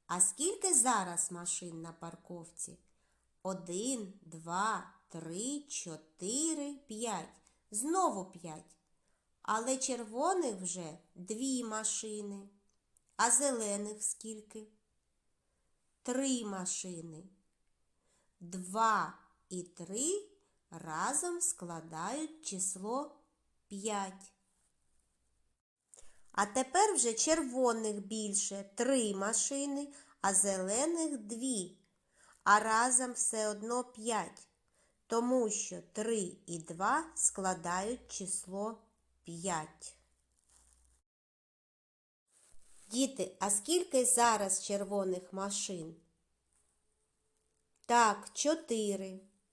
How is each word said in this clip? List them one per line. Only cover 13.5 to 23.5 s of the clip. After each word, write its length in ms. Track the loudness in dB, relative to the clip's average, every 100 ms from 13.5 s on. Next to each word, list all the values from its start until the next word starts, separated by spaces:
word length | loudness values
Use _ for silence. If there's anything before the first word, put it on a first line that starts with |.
| 2 0 -2 -4 -4
скільки? 680 | -4 -4 -8 -12 -12 -16 -16 _ _ _ _ _ _ _ _ _ _ _ _ _
Три 420 | -2 0 2 2
машини. 800 | 0 -4 -4 -4 -6 -8 -10 -14 -18 -20 _ _ _ _ _ _ _ _ _ _
Два 800 | -12 -10 -6 2 4 4 0 -6 _ _ _
і 140 | -8
три 680 | -8 -12 -8 -4 -2 -2 -6 _ _ _ _
разом 720 | -14 -8 -2 0 0 -2 0
складають 1080 | -2 -2 -8 -10 -8 -6 -4 -4 -6 -8 -8
число 680 | -4 -4 -4 -4 -4 -4 -12 _ _ _